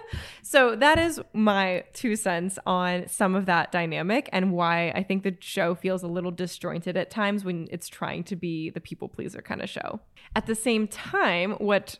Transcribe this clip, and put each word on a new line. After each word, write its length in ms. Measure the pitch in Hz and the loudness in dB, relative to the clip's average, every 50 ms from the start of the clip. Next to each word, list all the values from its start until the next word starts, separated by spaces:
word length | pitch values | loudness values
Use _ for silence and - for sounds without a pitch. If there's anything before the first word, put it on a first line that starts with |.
| - - - - - - - - - | 4 -2 -10 -10 -10 -12 -16 -16 -6
so 320 | - - 285 254 240 226 | 4 6 6 6 6 6
that 220 | 214 269 294 320 330 | 6 6 6 6 6
is 220 | 330 339 202 - - - - | 4 2 0 -4 -8 -6 0
my 500 | 214 214 214 202 196 190 185 180 175 - - - | 2 4 4 4 4 2 2 0 -2 -4 -6 -8
two 240 | - - 240 214 | -4 -2 0 0
cents 420 | 214 - 190 175 170 175 190 190 - - | 0 0 0 0 0 -2 -4 -6 -4 -2
on 400 | - 185 180 180 180 180 180 175 | 0 0 2 2 2 0 -2 -2
some 280 | - - - 214 185 185 | -4 -2 2 2 2 4
of 120 | 196 196 | 2 2
that 240 | 185 175 170 147 - | 4 4 4 2 2
dynamic 580 | - 180 170 165 156 151 160 185 220 277 285 - - | 0 0 0 0 -2 -2 0 0 0 0 0 0 0
and 200 | 185 185 196 175 | 0 2 2 2
why 400 | 175 170 170 170 170 170 165 - | 2 2 2 2 2 2 0 0
I 80 | - 190 | -2 -2
think 200 | - 190 196 190 | 0 -2 0 0
the 140 | 196 180 - | -2 -4 -4
show 340 | - - - 196 170 170 180 | -8 -6 -2 0 2 2 0
feels 280 | 170 - 185 185 180 180 | 0 -2 -2 -2 -2 -2
a 60 | 170 | -4
little 220 | 170 180 175 180 | -4 -4 -4 -4
disjointed 640 | 175 - 180 170 - - - 175 151 170 170 185 180 | -4 -4 -6 -6 -6 -6 -6 -6 -6 -4 -4 -4 -2
at 140 | 190 - - | -2 -4 -2
times 340 | - 226 208 202 202 208 196 | -2 -2 0 0 0 0 -2
when 240 | 180 180 165 165 - | -4 -4 -4 -6 -8
it's 180 | - 165 - - | -10 -10 -10 -14
trying 360 | - - 175 143 143 160 170 | -10 -8 -6 -6 -4 -6 -6
to 120 | - 202 | -6 -6
be 340 | 165 - 170 165 160 156 160 | -6 -4 -4 -4 -4 -6 -6
the 100 | - 170 | -8 -10
people 280 | - - - - - - | -12 -12 -12 -12 -12 -10
pleaser 340 | - - - - - - - | -10 -10 -10 -8 -10 -12 -10
kind 180 | - - - | -10 -8 -6
of 80 | - - | -6 -8
show. 320 | - - - - - 220 - - _ - - - - | -8 -8 -8 -8 -8 -10 -12 -18 _ -20 -14 -6 -4
At 120 | 214 220 | -4 -2
the 80 | 220 226 | -2 -4
same 340 | 220 - 254 226 220 214 208 | -2 0 0 2 2 0 -2
time, 640 | - - - - - 392 370 254 175 175 180 202 214 | -4 -10 -8 -2 0 2 2 4 4 2 2 0 -2
what 460 | - 214 202 202 196 202 - - - | 0 2 2 2 2 2 -2 -8 -6